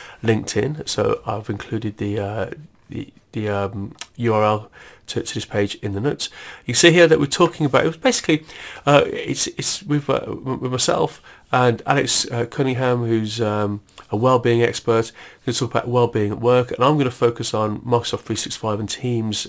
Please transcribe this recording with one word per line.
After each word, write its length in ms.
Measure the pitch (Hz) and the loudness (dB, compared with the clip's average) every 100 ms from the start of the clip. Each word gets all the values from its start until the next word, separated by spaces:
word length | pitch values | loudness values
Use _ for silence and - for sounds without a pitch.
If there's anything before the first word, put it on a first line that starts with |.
| - - | -20 -4
LinkedIn, 640 | 113 110 - - 110 151 - | 0 0 0 -2 -2 -4 -6
so 360 | - - - | -2 0 -2
I've 240 | - 107 107 | -4 -6 -6
included 480 | 101 - 110 107 101 | -8 -6 -6 -6 -4
the, 220 | 104 104 | -4 -2
uh, 320 | 101 107 95 - 151 _ - | -4 -4 -6 -8 -16 _ -14
the, 240 | 120 - - _ | -12 -12 -16 _
the, 160 | 113 107 | -6 -2
um, 460 | 101 98 104 98 - - - | -2 -2 -4 -10 -12 -16 -4
U 180 | 117 | 0
R 100 | 110 | 2
L 260 | 107 107 107 - - - - | 4 2 -2 -18 -20 -18 -10
to, 160 | - | -6
to 120 | - | -6
this 100 | - | -6
page 300 | - 107 101 - | -4 -2 -2 -4
in 160 | 104 | -6
the 80 | 101 | -4
notes. 300 | 131 - - - - - - | -2 -4 -6 -10 -18 -12 -2
You 80 | |
can 40 | 117 | 6
see 140 | 175 | 6
here 140 | 165 170 | 8 8
that 140 | 156 | 6
we're 60 | 143 | 2
talking 400 | - 170 - 147 | 2 2 2 0
about, 180 | 127 | 2
it 40 | - | 2
was 80 | 165 | 0
basically, 480 | 262 - - 156 - - - - - | 0 0 2 0 -2 -16 -16 -4 4
uh, 160 | 147 - | 4 4
it's, 400 | - - 139 - | 0 -4 -4 -4
it's 340 | - 143 - | -4 -4 -4
with, 260 | - 147 143 | -2 -2 0
uh, 120 | 135 | -2
w-, 360 | - 101 131 123 | -2 -6 -6 -6
with 160 | 127 | -4
myself 480 | 127 - - 147 - - - _ | -2 0 2 0 -4 -20 -20 _
and 300 | 131 123 110 - | 2 4 2 2
Alex, 440 | 139 120 - - | 0 2 0 0
uh, 160 | 120 120 | -2 -4
Cunningham, 580 | - 135 120 127 123 | -2 -2 0 0 0
who's, 360 | 117 113 110 113 | 2 0 0 -2
um, 420 | 110 104 104 101 - - - | -2 0 -2 -4 -10 -20 -6
a 60 | 104 | 0
well-being 460 | 123 127 120 117 | 2 4 4 4
expert. 500 | 117 - - 117 113 | 2 0 0 2 0
We're 400 | - - - - | -6 -20 -10 -6
gonna 60 | 120 | -2
talk 120 | 117 | -2
about 180 | 117 117 | -2 0
well-being 440 | 120 120 113 104 | 2 2 2 -2
at 80 | 104 | 0
work, 300 | 113 123 123 | 2 2 2
and 140 | - | 2
I'm 140 | 127 151 | 2 4
gonna 120 | 135 | 0
focus 440 | - 120 120 117 | 2 0 0 -4
on 260 | 110 107 104 | -2 -2 -2
Microsoft 400 | 120 120 117 113 | 0 0 0 -6
three 160 | - 110 | -4 -6
six 180 | - | -6
five 240 | - 113 104 | -6 -4 -4
and 100 | 104 | -4
Teams 580 | - 123 120 110 104 | -6 -4 -2 -2 -4